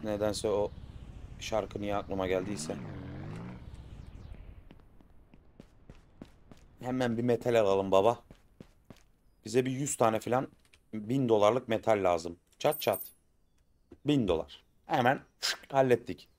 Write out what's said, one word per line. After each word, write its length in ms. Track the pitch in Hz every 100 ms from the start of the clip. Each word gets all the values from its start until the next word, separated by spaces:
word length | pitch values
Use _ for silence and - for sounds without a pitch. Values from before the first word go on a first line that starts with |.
Nedense 440 | 110 104 107 101 110
o 220 | 101 104 - - - - - - -
şarkı 420 | - 110 98 -
niye 160 | 101 101
aklıma 300 | 98 95 92
geldiyse. 500 | 92 92 101 - 78 62 - - - - - - - - - - - - - - - - - - - - - - - - - - - - - - - _ - - - - - - -
Hemen 360 | 123 127 123 113
bir 60 |
metal 380 | 120 117 123 117
alalım 300 | 101 98 98
baba. 320 | 95 104 120 - - _ _ - _ _ - _ _ _ _
Bize 220 | 107 117 127
bir 40 |
yüz 260 | 131 139 -
tane 240 | 113 110
falan 280 | 113 123 139 _ _ _ _
bin 340 | 110 104 135 123
dolarlık 400 | 110 104 123 131
metal 360 | 110 - 107
lazım. 320 | 90 87 85 85 _ _
Çat 220 | 143 156
çat. 200 | - 98 - _ _ _ _ _ _ _ _ - 139
Bin 220 | 147 104
dolar. 360 | 82 - - _ _ -
Hemen 340 | 156 120 143 - _ - - -
hallettik. 600 | 135 135 120 - 90 -